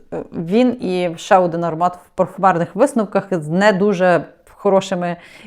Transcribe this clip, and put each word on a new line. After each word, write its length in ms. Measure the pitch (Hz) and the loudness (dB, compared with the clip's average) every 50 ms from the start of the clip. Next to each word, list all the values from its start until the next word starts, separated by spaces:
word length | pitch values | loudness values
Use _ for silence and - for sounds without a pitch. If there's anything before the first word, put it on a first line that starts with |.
| - _ - | -16 _ -10
е, 100 | 160 - - - | -10 -10 -10 -10
він 340 | - 165 165 190 233 254 247 | -10 -6 0 2 2 2 2
і 460 | 226 - - 180 180 180 180 175 165 170 | 0 -2 -4 -4 -2 -2 -2 -4 -4 -8
ще 200 | - - 208 185 | 0 2 4 4
один 260 | 180 175 160 170 170 | 4 2 0 -2 -4
аромат 320 | 170 156 156 175 180 175 | -4 -2 -2 -2 -2 -2
в 140 | - - _ _ | -6 -12 _ _
парфумерних 600 | - 185 170 - - 175 190 180 165 165 - - | -4 -4 -4 -2 0 2 2 2 2 -2 -4 0
висновках 480 | 185 233 - 277 240 208 202 - 196 190 - | 0 0 0 0 -2 -4 -2 -2 -4 -4 -2
з 160 | 190 170 151 151 | -4 -6 -4 -2
не 260 | 165 185 202 214 202 | 0 2 2 2 4
дуже 520 | 175 202 208 196 170 185 180 175 156 190 - - _ _ - - | 4 2 0 2 2 2 2 2 2 0 -4 -12 _ _ -20 -16
хорошими 640 | - - 202 196 190 190 - 190 175 175 175 170 - - - - - - | -4 0 2 2 2 2 0 -4 -4 -4 -4 -6 -8 -12 -18 -20 -20 -18